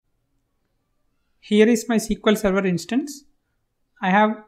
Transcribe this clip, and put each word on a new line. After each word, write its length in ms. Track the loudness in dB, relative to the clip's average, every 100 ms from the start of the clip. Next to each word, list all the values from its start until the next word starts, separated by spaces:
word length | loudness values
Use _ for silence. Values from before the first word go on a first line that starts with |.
| _ _ _ _ _ _ _ _ _ _ _ _ _ _
Here 280 | -2 2 4
is 220 | 2 0
my 60 | -2
S 100 | -2
Q 120 | -2 0
L 80 | 0
Server 280 | 0 -2 -2
instance. 500 | -4 -4 -6 -6 -10 -20 _ _ _ _ _ _ _
I 80 | 0
have 260 | 2 2 0